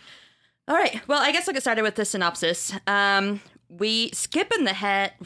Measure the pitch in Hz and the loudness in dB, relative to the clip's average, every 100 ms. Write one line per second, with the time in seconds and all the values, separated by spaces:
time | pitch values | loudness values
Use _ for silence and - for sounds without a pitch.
0 | - - - _ _ _ - 320 381 214 | -20 -20 -20 _ _ _ -2 0 0 -2
1 | - 285 269 320 349 269 254 220 214 208 | -2 0 2 0 -2 -2 -2 0 0 0
2 | 208 202 175 170 165 175 - 196 - 202 | -2 0 -2 0 -2 -2 -4 -6 0 2
3 | 202 196 196 202 - - _ 175 214 226 | 4 4 2 -2 -10 -20 _ -4 0 0
4 | 226 - - 302 415 453 240 190 208 196 | -2 -4 -2 0 0 0 0 0 0 0
5 | 196 - | -2 -6